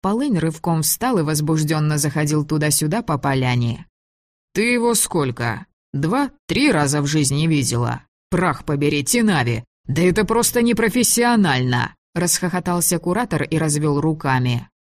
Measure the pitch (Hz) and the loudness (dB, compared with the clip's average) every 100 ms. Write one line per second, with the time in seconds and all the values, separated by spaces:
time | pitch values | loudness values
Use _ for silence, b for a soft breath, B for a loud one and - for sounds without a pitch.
0 | 190 220 294 180 160 160 175 160 156 - | -2 -2 0 0 -2 -4 -2 0 0 0
1 | 247 220 151 151 151 160 151 156 151 147 | 0 0 0 0 0 0 0 0 0 0
2 | 147 151 147 151 147 156 151 147 156 208 | 0 0 0 0 0 0 0 0 0 -2
3 | 226 143 143 135 127 123 120 123 - _ | -2 -2 0 0 0 0 0 -4 -12 _
4 | _ _ _ _ _ - 233 240 233 233 | _ _ _ _ _ -2 0 2 2 0
5 | - 175 135 120 117 110 - _ _ 143 | 0 0 -2 -2 -4 -4 -12 _ _ -4
6 | 160 254 277 _ - 185 285 196 143 147 | 0 0 -2 _ -4 0 2 2 2 0
7 | 143 156 135 139 165 151 123 120 117 120 | 0 0 0 0 2 2 0 0 -2 -4
8 | _ _ _ 170 170 139 - 143 147 147 | _ _ _ 0 0 -2 -4 0 0 0
9 | 131 240 220 160 120 113 - _ - 143 | 0 0 2 2 0 -2 -8 _ -4 2
10 | 180 220 202 226 233 247 233 226 226 240 | 2 2 2 0 2 2 2 2 2 2
11 | 233 - 240 233 180 127 127 120 - - | 2 2 2 4 2 2 0 0 -2 -8
12 | _ 170 170 - 180 180 180 175 - 170 | _ -4 -2 0 -2 -2 -2 -2 0 0
13 | 175 196 240 156 147 160 156 147 151 143 | 0 -2 -2 -4 -2 0 0 0 0 0
14 | 156 156 143 131 123 120 - _ | 0 -2 -2 0 0 -2 -6 _